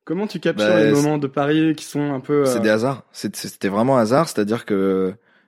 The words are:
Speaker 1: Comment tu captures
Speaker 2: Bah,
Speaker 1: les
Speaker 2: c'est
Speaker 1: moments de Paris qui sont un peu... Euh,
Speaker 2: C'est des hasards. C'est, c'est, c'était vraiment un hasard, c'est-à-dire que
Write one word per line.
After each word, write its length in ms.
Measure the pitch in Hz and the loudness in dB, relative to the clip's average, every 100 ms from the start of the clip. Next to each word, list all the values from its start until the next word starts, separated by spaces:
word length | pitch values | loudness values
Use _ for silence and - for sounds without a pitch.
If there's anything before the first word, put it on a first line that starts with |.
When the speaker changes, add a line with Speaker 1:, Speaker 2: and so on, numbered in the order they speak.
| - | -8
Speaker 1:
Comment 200 | 170 208 | -6 -6
tu 120 | 175 | -4
captures 280 | 170 104 107 | -4 0 2
Speaker 2:
Bah, 160 | 107 | 4
Speaker 1:
les 100 | 147 143 | 4 4
Speaker 2:
c'est 60 | |
Speaker 1:
moments 160 | 147 151 | 2 0
de 100 | 139 | -4
Paris 460 | 147 143 156 160 156 | -2 0 2 0 -2
qui 80 | - | -6
sont 280 | 143 147 | -6 -4
un 60 | 135 | -4
peu... 200 | 139 147 | -2 0
Euh, 20 | 135 | 2
Speaker 2:
C'est 160 | 120 | 2
des 80 | 107 | 2
hasards. 340 | 107 127 123 - | 2 0 -4 -10
C'est, 240 | - 107 - | -10 -10 -8
c'est, 120 | 101 | -12
c'était 180 | - 101 | -6 -2
vraiment 300 | 101 123 131 | 0 2 2
un 40 | |
hasard, 260 | 110 135 165 | 4 2 0
c'est-à-dire 340 | - 104 113 - | -2 -2 -4 -2
que 480 | 101 95 95 92 95 _ _ | 0 0 0 -2 -6 _ _